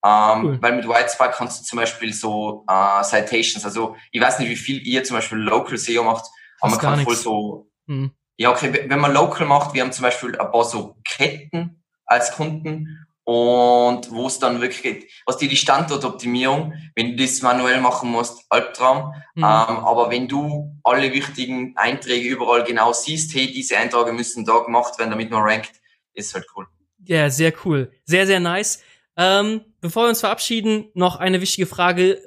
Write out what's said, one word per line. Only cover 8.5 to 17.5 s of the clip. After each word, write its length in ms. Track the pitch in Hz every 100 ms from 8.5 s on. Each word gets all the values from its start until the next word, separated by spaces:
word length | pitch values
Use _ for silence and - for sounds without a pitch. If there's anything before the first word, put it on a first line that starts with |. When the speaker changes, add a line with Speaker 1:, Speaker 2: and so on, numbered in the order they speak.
| 120 135
Speaker 1:
we-, 160 | 143 139
wenn 100 | 143
man 140 | 143
local 320 | 139 151 - 151
macht, 300 | 143 - 131
wir 80 |
haben 80 | 127
zum 100 | 127
Beispiel 340 | 123 - 120 -
ein 120 | -
paar 140 | 117 113
so 320 | 110 92 - -
Ketten 760 | - 151 143 - 170 170 _ _ _ -
als 240 | 123 -
Kunden 760 | - 156 156 160 156 156 - - _ -
und 840 | 120 120 123 120 120 123 120 120
wo's 280 | 117 127 -
dann 200 | 127 120
wirklich 220 | 123 -
geht, 260 | 127 104 - - -
was 100 | -
die, 100 | 139
die 80 | 139
Standortoptimierung, 1160 | - 139 156 139 127 - 120 123 131 139 160 - - 113
wenn 200 | 120 120
du 80 |
das 200 | 127 -
manuell 360 | 127